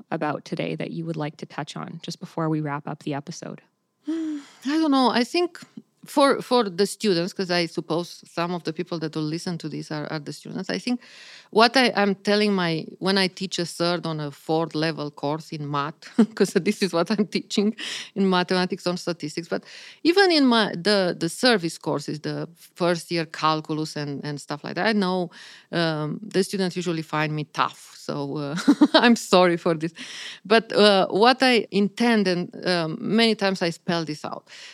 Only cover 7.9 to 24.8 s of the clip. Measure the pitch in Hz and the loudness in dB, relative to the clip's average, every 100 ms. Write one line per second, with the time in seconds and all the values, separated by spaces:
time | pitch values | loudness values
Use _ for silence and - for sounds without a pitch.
7.9 | 170 170 - - - 170 180 160 160 175 | -2 -4 -12 -12 -6 -4 -4 -4 -6 -6
8.9 | 170 156 160 151 165 - 165 156 151 156 | -6 -6 -4 -6 -6 -6 -8 -8 -10 -8
9.9 | 151 147 156 143 147 - - 190 185 247 | -8 -6 -8 -10 -14 -12 -10 -6 -4 -4
10.9 | 247 - - - - - 202 240 269 247 | -6 -8 -20 -20 -20 -2 6 6 6 2
11.9 | - 202 196 - 208 208 196 175 160 - | 2 0 0 0 2 2 2 0 -2 -6
12.9 | - 185 196 185 185 190 - 170 - 170 | -4 0 2 2 -2 -8 -6 -6 -2 0
13.9 | 175 165 156 147 139 - 160 160 151 160 | 0 -4 -6 -8 -8 -2 0 0 -2 -2
14.9 | 147 147 - 143 160 - 156 143 147 143 | -2 -8 -6 -4 -4 -6 -10 -4 -2 -4
15.9 | - - - 220 - 196 196 170 208 190 | -6 -4 2 2 4 2 2 0 0 0
16.9 | 170 170 208 208 170 - - 202 220 - | 0 0 0 0 -2 -4 0 0 0 -8
17.9 | - - - 196 180 180 185 180 190 - | -10 -8 0 2 2 2 0 0 -2 -4
18.9 | 180 - 170 156 - 170 180 - - - | -4 -4 -6 -6 -8 -6 -8 -8 -20 -20
19.9 | - 302 339 392 320 269 233 208 - 175 | -4 2 4 6 6 6 4 2 0 2
20.9 | 208 180 160 165 - 254 220 165 - - | 2 2 0 -4 0 2 2 0 -6 -4
21.9 | 143 147 147 147 147 151 - - - 175 | -4 -4 -8 -6 -8 -8 -14 -16 -2 0
22.9 | 175 - 170 160 - 156 156 151 156 156 | 0 -2 -4 -4 -2 0 0 -2 -4 -4
23.9 | - 147 139 147 143 - 147 - 165 | -6 -6 -6 -8 -10 -8 -10 -8 -2